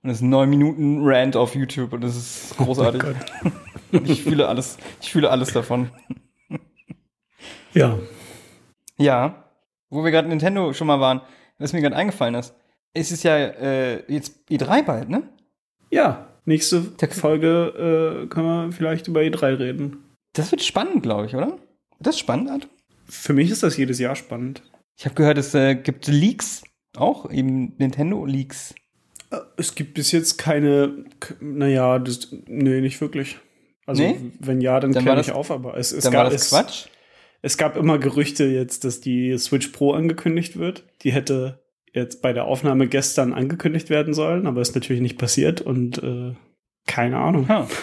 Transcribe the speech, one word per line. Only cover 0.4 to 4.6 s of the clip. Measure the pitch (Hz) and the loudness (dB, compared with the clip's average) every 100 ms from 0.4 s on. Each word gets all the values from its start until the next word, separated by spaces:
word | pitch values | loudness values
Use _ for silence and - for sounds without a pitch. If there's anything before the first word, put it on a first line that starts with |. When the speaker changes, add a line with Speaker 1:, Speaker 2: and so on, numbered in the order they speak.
| 135 | 6
Speaker 1:
Minuten | 143 147 156 147 147 | 6 4 2 0 2
Rant | 143 127 131 123 | 4 4 4 2
auf | 120 | 0
YouTube | 139 131 143 123 | 0 -4 -4 -6
und | 123 | -4
das | 123 120 | -4 -6
ist | 117 - - | -8 -12 -14
Speaker 2:
Oh | - | -2
mein | 127 | 0
Speaker 1:
großartig. | 131 117 127 | 2 0 0
Speaker 2:
Gott. | 143 131 - - - - - - - | -4 -6 -10 -6 -6 -6 -18 -20 0
Speaker 1:
<laughs> | 170 | 0
Ich | 135 127 | 2 0
fühle | 151 151 131 | 0 0 0
alles, | 123 | -2